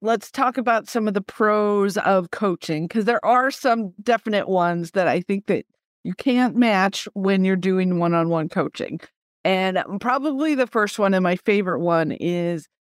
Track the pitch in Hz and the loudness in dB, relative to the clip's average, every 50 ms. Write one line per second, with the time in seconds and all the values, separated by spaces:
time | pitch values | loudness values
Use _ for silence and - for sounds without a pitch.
0 | 202 220 233 214 - - - 269 269 254 254 269 226 240 233 220 - - - 240 | -2 -2 -2 -2 -4 -6 -4 -2 -2 0 0 -2 0 0 0 0 -2 -4 -4 -2
1 | 220 214 190 202 196 - - - 220 214 214 214 208 208 208 202 196 202 180 214 | -2 0 -2 -2 -4 -6 -4 0 2 2 2 2 2 2 2 2 0 0 0 0
2 | - 185 196 185 175 170 - - 214 196 175 - - - 160 151 165 170 - 226 | 0 2 2 2 0 -2 -6 -4 -2 -2 -2 -2 -4 -6 -4 -4 -4 -4 -2 -2
3 | 202 220 240 - - 208 247 247 254 269 262 - - 262 233 233 214 185 180 - | 0 0 0 0 2 2 2 2 2 0 -2 -2 0 0 0 0 -2 -6 -10 -6
4 | 208 240 233 214 - 226 208 196 - - 190 180 175 175 175 175 170 165 - 196 | -2 0 0 0 0 0 0 0 0 0 0 2 2 0 0 -2 -4 -4 -2 0
5 | 180 151 123 175 175 - 196 196 - - 185 127 - _ _ _ _ _ _ _ | 2 2 2 0 0 -2 -4 -4 -2 -2 -2 -2 -4 _ _ _ _ _ _ _
6 | - - 185 - - 269 247 247 254 240 - 233 247 226 208 185 190 196 - - | -8 -8 -6 -4 0 0 2 2 2 2 2 2 2 4 4 4 2 2 0 -4
7 | - - - 202 190 196 196 190 190 190 190 185 180 190 185 185 185 185 180 170 | -10 -10 -6 -2 0 2 2 4 4 2 2 2 0 0 2 2 2 2 2 2
8 | 170 170 170 170 165 165 165 160 156 - - 170 147 - - - - - - 170 | 2 2 2 2 2 0 0 -2 -2 -2 -2 -2 -4 -4 -4 -8 -8 -8 -10 -12
9 | - - _ _ _ _ _ _ - 185 190 185 190 190 185 180 - - 190 202 | -14 -16 _ _ _ _ _ _ -2 0 0 2 0 0 0 -2 -4 -4 -6 -4
10 | - 247 262 277 269 311 277 262 311 320 302 262 247 226 - 226 208 202 - - | -2 -2 -2 0 -2 -2 -2 0 0 0 0 0 0 0 0 0 0 0 0 0
11 | 202 196 196 190 185 175 180 180 - - 202 202 196 180 170 131 170 170 170 165 | 0 2 2 2 2 0 0 0 0 0 0 2 0 -2 -2 -2 0 0 2 2
12 | 160 147 - - - 175 175 175 175 170 175 160 - _ _ _ _ _ _ | 0 -2 -4 -4 -4 -2 -2 -2 -2 -2 -4 -6 -8 _ _ _ _ _ _